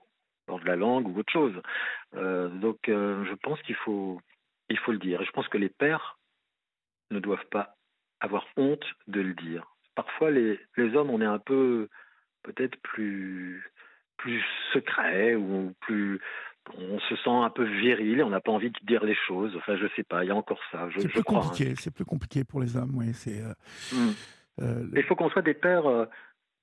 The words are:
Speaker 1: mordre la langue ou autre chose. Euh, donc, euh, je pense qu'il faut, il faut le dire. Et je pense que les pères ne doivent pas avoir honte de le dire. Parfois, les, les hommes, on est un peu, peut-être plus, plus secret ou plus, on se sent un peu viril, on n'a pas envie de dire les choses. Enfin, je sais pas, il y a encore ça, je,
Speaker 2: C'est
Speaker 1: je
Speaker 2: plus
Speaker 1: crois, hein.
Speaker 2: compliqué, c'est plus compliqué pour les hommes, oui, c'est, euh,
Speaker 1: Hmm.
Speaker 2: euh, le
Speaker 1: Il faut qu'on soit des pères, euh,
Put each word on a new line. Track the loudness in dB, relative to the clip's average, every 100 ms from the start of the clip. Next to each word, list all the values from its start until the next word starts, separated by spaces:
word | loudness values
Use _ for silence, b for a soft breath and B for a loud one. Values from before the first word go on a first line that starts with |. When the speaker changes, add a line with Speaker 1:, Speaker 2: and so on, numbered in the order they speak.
| _ _ _ _ -10
Speaker 1:
mordre | -6 -2
la | 0
langue | 2 2 0
ou | -2
autre | -2
chose. | 2 2 0 B B B B -10
Euh, | -6 -2 0 -2
donc, | -2 -2 0 0
euh, | 2 2 -2
je | -4
pense | -6 -6 -6
qu'il | -6 -6
faut, | -2 -2 -2 -6 -12 _ _ _ -4
il | -2
faut | 0
le | 0
dire. | 0 -2
Et |
je | -2
pense | -4 -2
que | 0
les | 0
pères | 2 2 2 -2 -12 _ _ _ _ _ _ _ _ -8
ne | -4
doivent | 0 -2 -2
pas | -4 -4 _ _ _ _ _
avoir | -2 -2 -2 2
honte | 2 2 -4 -12 -6
de | -2
le | -2
dire. | -4 -8 -10 -10 _ _
Parfois, | -8 -6 0 4
les, | 6 4 2 -2 0
les | 4
hommes, | 4 4
on | 2
est | 2
un | 0
peu, | 2 4 4 4 -2 B B B B _
peut-être | -10 -4 -4 -4
plus, | -8 -4 -4 -4 -6 -6 -8 -10 -14 B B B _ -10
plus | -6 -4 -4 -4 -2
secret | -2 0 0 0 4 4
ou | 4 2 -2 -2 -6
plus, | -4 0 0 -2 B B B -16 -18
on | -12 -6 -4
se | -2 -2
sent | 2
un | 4 4
peu | 2
viril, | 0 2 4 4 4 4
on | 4
n'a | 2
pas | 2
envie | 2 0
de | -4
dire | 2 2
les | 4
choses. | 2 0 -2 -2 -2
Enfin, | -2 0
je | 0 -2
sais |
pas, | -2 0
il | 2
y |
a | 0
encore | 0 -4 -6
ça, | -6 -4
je, | -2
Speaker 2:
C'est | 0
Speaker 1:
je |
Speaker 2:
plus | 0
Speaker 1:
crois, | 2 2
hein. |
Speaker 2:
compliqué, | 2 0 -2 -2
c'est | -6
plus | -8 -4
compliqué | -4 -2 -2
pour | -2 -2
les | -2 -2
hommes, | -2
oui, | -2 -2
c'est, | -4 -6 -8
euh, | -8 -12 B B B
Speaker 1:
Hmm. | 0 2 0 B B B -6
Speaker 2:
euh, | -4 -2 0
le | 0
Speaker 1:
Il |
faut | 2
qu'on | 2 2
soit | 2
des | 0
pères, | 2 2 4 4
euh, | 4 0 B B B _ _